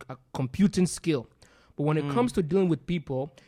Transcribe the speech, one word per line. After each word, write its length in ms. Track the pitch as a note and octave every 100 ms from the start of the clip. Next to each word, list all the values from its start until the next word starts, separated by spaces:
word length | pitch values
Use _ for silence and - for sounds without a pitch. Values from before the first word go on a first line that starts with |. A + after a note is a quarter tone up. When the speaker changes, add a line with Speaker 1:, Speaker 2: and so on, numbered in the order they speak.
| -
Speaker 1:
uh, 80 | C3+ _ -
computing 500 | C3 - G3 F#3 F3+
skill. 420 | - E3 C#3+ - _ _ _ _ -
But 80 |
when 140 | D3 D#3
it 80 | C#3+
Speaker 2:
Mm. 80 |
Speaker 1:
comes 180 | F3+ B3
to 100 | G#3
dealing 260 | D3+ F#3+ F3+
with 160 | D3 -
people, 500 | F3 - C3 C#3+ -